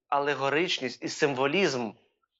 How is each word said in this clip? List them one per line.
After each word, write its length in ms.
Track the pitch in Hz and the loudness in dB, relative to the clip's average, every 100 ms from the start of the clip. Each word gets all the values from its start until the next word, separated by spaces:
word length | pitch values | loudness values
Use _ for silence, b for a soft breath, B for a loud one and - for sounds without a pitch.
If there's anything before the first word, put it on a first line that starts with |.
| _ | _
алегоричність 920 | 143 143 135 135 143 180 - 127 - | 0 0 0 0 0 0 -2 -4 -6
і 60 | 156 | -8
символізм, 840 | - 147 123 139 175 180 131 113 - _ _ _ _ | 0 0 2 2 2 2 0 -4 -8 _ _ _ _